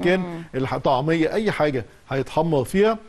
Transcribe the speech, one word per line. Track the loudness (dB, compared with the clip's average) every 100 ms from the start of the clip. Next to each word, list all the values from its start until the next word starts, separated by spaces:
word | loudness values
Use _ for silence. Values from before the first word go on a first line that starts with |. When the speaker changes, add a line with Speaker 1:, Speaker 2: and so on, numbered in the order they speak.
Speaker 1:
كان، | 0 0
Speaker 2:
مم. | -2 -8 -8 -6
Speaker 1:
الح-، | -4 -2
طعمية، | 0 0 2 2 2
أي | 0 -2
حاجة | 0 0 -2 -6 -14 -6
هيتحمر | -4 -2 0 2 2
فيها، | 0 2 2 2